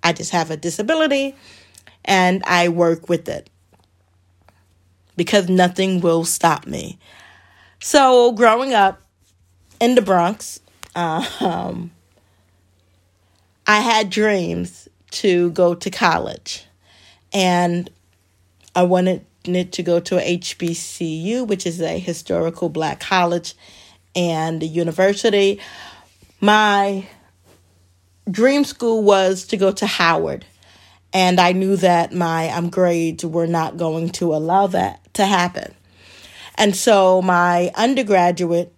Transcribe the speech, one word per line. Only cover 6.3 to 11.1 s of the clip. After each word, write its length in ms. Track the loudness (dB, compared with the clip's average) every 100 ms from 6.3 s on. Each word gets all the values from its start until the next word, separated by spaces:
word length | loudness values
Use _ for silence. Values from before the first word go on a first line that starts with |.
| 0 0 0
me. 360 | -6 -12 -12 -16 _ -20 -20 -20 _ _ _ _
So 500 | 2 4 6 6 4
growing 400 | 4 4 4 2
up 300 | 2 2 0 _ _ _ _ _ _ _ _
in 160 | 2 4
the 60 |
Bronx, 580 | 4 2 2 -2 -12 -18 _ _ -14
um, 960 | -6 -4